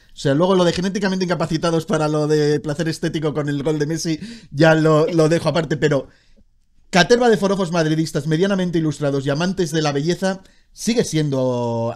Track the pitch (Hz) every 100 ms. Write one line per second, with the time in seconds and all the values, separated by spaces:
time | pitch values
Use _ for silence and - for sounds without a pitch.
0 | _ - 139 139 185 190 175 160 190 196
1 | 190 190 180 170 156 156 170 165 160 156
2 | 151 151 151 151 147 147 151 147 165 156
3 | 170 160 151 143 147 143 147 156 147 160
4 | 170 156 208 - - 139 160 160 156 151
5 | 160 170 156 165 160 156 156 151 147 139
6 | - _ _ - _ _ _ _ - -
7 | - 240 247 214 196 196 180 175 156 156
8 | 160 156 143 156 196 196 180 170 156 143
9 | 147 139 135 143 180 190 165 160 151 139
10 | 156 175 190 190 - _ _ - - 240
11 | - 156 151 135 127 123 120 117 117